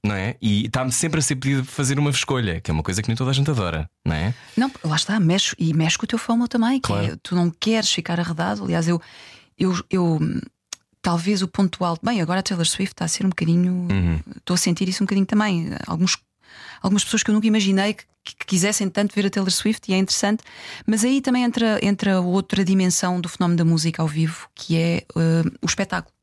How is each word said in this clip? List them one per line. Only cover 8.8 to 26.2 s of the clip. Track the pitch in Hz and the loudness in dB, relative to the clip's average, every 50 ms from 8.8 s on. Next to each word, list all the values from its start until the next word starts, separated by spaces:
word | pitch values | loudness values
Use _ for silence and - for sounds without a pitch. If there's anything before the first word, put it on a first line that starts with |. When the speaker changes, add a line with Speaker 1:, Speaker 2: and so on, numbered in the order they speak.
| 165 | 2
Speaker 2:
eu, | 165 175 165 - - - - - - - - - _ _ _ | 0 0 -2 -2 -10 -20 -20 -20 -20 -20 -20 -20 _ _ _
eu, | 190 185 180 170 - _ | 0 0 0 -2 -4 _
eu, | - 185 175 170 160 156 156 160 - - - - _ _ _ _ - _ _ _ _ _ | 0 2 2 2 2 2 0 -2 -2 -4 -8 -8 _ _ _ _ -18 _ _ _ _ _
talvez | - 185 170 170 165 196 208 185 | -2 -2 -2 0 0 0 0 0
o | 190 | -2
ponto | 175 - - 196 175 - - 180 | -2 0 0 0 0 0 -2 -2
alto, | 170 170 160 - | -2 -2 -2 -2
bem, | 220 240 202 | -2 0 0
agora | 165 156 180 190 | 0 0 0 -2
a | 190 | -2
Taylor | - 196 170 165 | -2 -2 -2 -2
Swift | - - - 190 190 - | -2 0 -2 -4 -6 -4
está | - 180 | -6 -4
a | 160 | -4
ser | - - - | -2 0 0
um | 190 | -2
bocadinho, | 180 - 170 165 170 175 180 180 180 180 180 175 | 0 0 2 2 4 4 4 2 0 -2 -2 0
Speaker 1:
Uhum. | 196 98 87 85 82 80 - - - | 0 2 2 2 0 0 -4 -8 -18
Speaker 2:
estou | - _ - 180 | -16 _ -2 -2
a | |
sentir | 175 - - 170 - 190 | 0 2 0 0 0 0
isso | 185 185 - 202 | -2 0 -2 -2
um | |
bocadinho | 185 196 196 190 | 0 2 0 0
também. | - 214 208 214 208 185 170 165 147 - - - | 2 2 0 0 0 0 -2 -2 -4 -8 -8 -6
Alguns, | - - 160 180 180 - - _ _ _ _ _ _ - - - - - - | -6 -2 0 0 0 0 -4 _ _ _ _ _ _ -20 -20 -20 -20 -14 -6
algumas | - 190 202 202 - | 0 0 2 2 0
pessoas | - - 214 - | 0 -2 0 2
que | - | 2
eu | 208 | 2
nunca | 220 214 | 4 4
imaginei | 226 214 220 196 196 196 190 196 208 208 | 4 2 4 4 2 2 2 2 0 -2
que, | - - _ _ _ _ | -4 -12 _ _ _ _
que, | - - | -20 -16
que | _ - | _ -6
quisessem | - 190 180 175 202 214 - 202 190 | -2 0 2 2 2 0 0 -2 -2
tanto | - - 208 202 - | 0 0 -2 0 0
ver | 202 196 | 0 0
a | 196 | 0
Taylor | - 202 190 185 | 0 0 0 0
Swift, | 170 - - 202 220 - - - | 0 0 0 0 -2 -2 -2 0
e | 190 | 2
é | |
interessante, | 190 190 180 - - - 202 214 220 - - - - - - - - - | 2 2 0 0 0 0 0 0 -2 -4 -14 -20 -20 -18 -16 -16 -6 -2
mas | - 214 214 214 | 0 0 2 2
aí | 247 269 277 | 2 2 2
também | 262 269 247 254 247 | 2 0 0 2 2
entra, | 240 226 226 233 220 214 - - | 0 0 2 2 2 2 2 2
entra | 196 202 185 - 202 190 185 | 0 0 2 2 2 2 2
outra | 180 180 180 196 185 - - 190 196 | 2 2 0 0 0 0 0 0 2
dimensão | 170 196 190 185 180 175 - - 180 180 180 | 4 4 4 4 4 2 2 0 0 -2 -2
do | 170 | -4
fenómeno | 175 - - 180 175 175 | -6 -4 0 2 2 4
da | 170 170 | 4 4
música | 165 165 160 156 165 160 - | 4 4 2 2 -2 0 0
ao | 160 | -2
vivo, | 156 151 160 160 160 165 - - - _ | -2 0 0 0 0 -2 -8 -16 -20 _
que | - - - 165 | -16 -4 -2 0
é, | 165 165 170 165 - - _ - | 2 2 2 0 -2 -4 _ -2
eh, | 165 165 165 165 165 165 165 - - | 0 2 2 2 2 2 0 -4 -4
o | - | -4
espetáculo. | 175 - - 196 - 190 175 165 - _ _ | -4 -2 -2 -4 -4 -4 -8 -8 -10 _ _